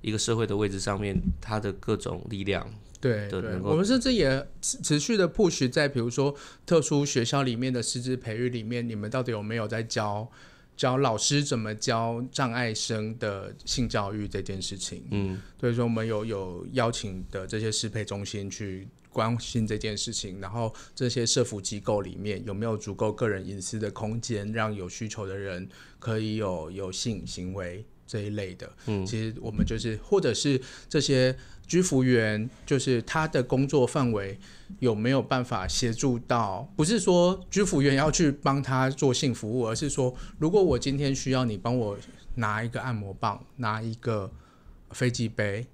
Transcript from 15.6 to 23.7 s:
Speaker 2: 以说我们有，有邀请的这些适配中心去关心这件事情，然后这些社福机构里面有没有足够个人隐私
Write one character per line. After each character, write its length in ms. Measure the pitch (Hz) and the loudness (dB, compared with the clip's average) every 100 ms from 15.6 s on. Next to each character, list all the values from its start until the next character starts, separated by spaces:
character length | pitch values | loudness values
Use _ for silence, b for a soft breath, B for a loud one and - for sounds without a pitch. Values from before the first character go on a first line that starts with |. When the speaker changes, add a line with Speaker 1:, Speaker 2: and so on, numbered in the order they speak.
| 123 | -2
Speaker 2:
以 60 | 120 | 0
说 80 | |
我 60 | 120 | 0
们 160 | 113 113 | 0 0
有， 200 | 107 113 | -2 -2
有 400 | 101 92 87 87 | -4 -6 -10 -4
邀 180 | 127 117 | 0 2
请 320 | 117 107 92 90 | 0 -6 -8 -8
的 140 | 98 92 | -8 -4
这 140 | 110 | -2
些 120 | 110 | -2
适 160 | 107 110 | -2 -2
配 160 | 113 | -4
中 220 | 101 101 101 | -4 -6 -6
心 240 | 104 98 | -6 -8
去 380 | 98 101 95 101 - - | -8 -8 -8 -12 -20 -8
关 280 | - 113 117 | 0 0 0
心 260 | - 120 110 | 0 0 0
这 120 | 107 | 0
件 200 | 110 104 | -2 -4
事 160 | - | -4
情， 260 | 107 104 95 | -6 -6 -8
然 100 | 92 | -6
后 240 | 113 113 B B - | -4 -4 B B -4
这 140 | 123 | -2
些 160 | 120 117 | 2 2
社 180 | - | 4
福 160 | 120 104 | 2 -2
机 200 | 95 104 | -6 -4
构 220 | 98 104 | 0 0
里 140 | 92 87 | 0 -6
面 280 | 104 95 104 | -6 -4 -6
有 80 | |
没 120 | 98 117 | -4 -2
有 120 | 107 | -2
足 180 | 107 95 | -4 -2
够 160 | 110 | 0
个 160 | 107 117 | 2 0
人 180 | 98 92 | 0 -4
隐 160 | 98 | -8
私 160 | 92 | -6